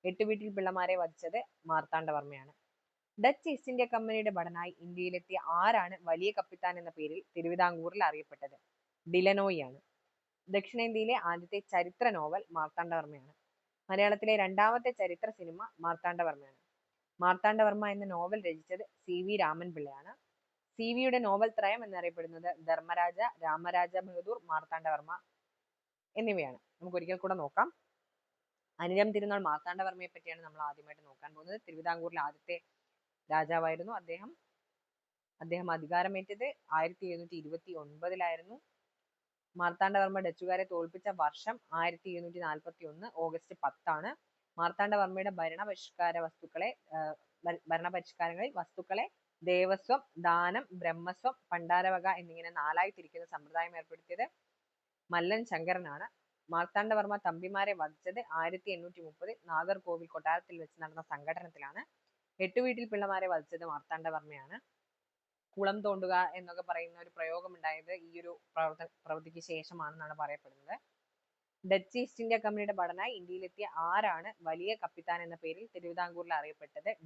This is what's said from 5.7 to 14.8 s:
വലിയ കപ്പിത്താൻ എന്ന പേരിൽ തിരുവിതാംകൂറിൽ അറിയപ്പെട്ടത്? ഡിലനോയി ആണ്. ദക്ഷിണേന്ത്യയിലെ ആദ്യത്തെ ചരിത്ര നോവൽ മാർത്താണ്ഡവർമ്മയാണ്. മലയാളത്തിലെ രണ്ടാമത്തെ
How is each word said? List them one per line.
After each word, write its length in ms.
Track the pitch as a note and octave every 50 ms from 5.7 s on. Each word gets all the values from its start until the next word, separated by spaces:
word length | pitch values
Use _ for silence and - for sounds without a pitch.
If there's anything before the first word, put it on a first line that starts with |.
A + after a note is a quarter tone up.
| A#3 G#3+ F3+ F3 F#3+ F3
വലിയ 280 | F3+ E3+ E3 E3+ F#3 G#3
കപ്പിത്താൻ 480 | G#3 - F#3 _ F#3 F3 - F3+ F3 F3
എന്ന 120 | E3+ E3
പേരിൽ 320 | - E3 D3+ D3 D#3 F#3+ - _ _
തിരുവിതാംകൂറിൽ 680 | E3+ E3 E3+ F3 F3+ F3+ F3 F3 E3 D#3+ F3 F#3 G#3 F#3+
അറിയപ്പെട്ടത്? 520 | D#3 D3+ D3+ D3+ _ D3 _ D#3 C#3 C#3 _ _ _ _ _ _ _ _ _ _
ഡിലനോയി 520 | E3 E3+ F3+ F#3 G3 G3 G3+ G3 G3 F3+ D#3+
ആണ്. 180 | C#3 B2+ C3+ C#3+ _ _ _ _ _ _ _ _ _ _ _ _ _ -
ദക്ഷിണേന്ത്യയിലെ 680 | F#3 G3+ G3 - - A#3+ A#3 A3+ A3 A3 A3 A3 B3
ആദ്യത്തെ 440 | A#3 F3+ E3+ E3+ E3+ F3 - G#3 G3+
ചരിത്ര 520 | - _ - F3+ F3 F3+ F#3 _ A#3+ A#3+
നോവൽ 340 | G#3 E3+ D3+ D3+ D#3 - - _
മാർത്താണ്ഡവർമ്മയാണ്. 800 | E3+ D#3+ D#3 D#3 _ - E3+ E3+ E3+ E3 D3+ D3 D3+ C#3 C3 C#3+ D3+ _ _ _ _ _ _ _ _ _ _ -
മലയാളത്തിലെ 460 | F#3+ G3 G3+ G3+ G#3 G3+ G#3+ G#3+ A3
രണ്ടാമത്തെ 540 | G#3 G3 F#3+ F#3+ G3 G#3 A3 A#3 A#3+